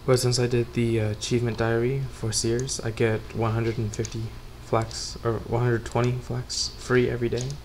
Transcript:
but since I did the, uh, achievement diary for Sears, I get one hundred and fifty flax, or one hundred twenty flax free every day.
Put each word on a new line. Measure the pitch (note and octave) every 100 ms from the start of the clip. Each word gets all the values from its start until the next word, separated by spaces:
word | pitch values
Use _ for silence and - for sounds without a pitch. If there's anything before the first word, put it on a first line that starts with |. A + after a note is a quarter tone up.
but | - B2+
since | B2 B2
I | A#2+
did | A#2+ A#2
the, | - A#2 A2+
uh, | G#2+
achievement | G#2+ - B2 A#2 A2
diary | A2+ A#2 A#2+ C3+ C3+
for | - A2+
Sears, | G#2+ A#2 A#2+ C3+ -
I | A#2
get | A2 A#2 A2 - G#2+
one | A2+
hundred | A2+ A#2 A2+
and | A2
fifty | - G#2+ A2+ A2+ - - -
flax, | - A2+ A2+ - - -
or | A#2 G#2+ G2
one | A#2
hundred | B2 A#2
twenty | G#2+ A#2+ A#2+
flax | B2 - B2 B2 - - -
free | - B2+ A#2+
every | A#2+ A#2+
day. | A#2 C3 D3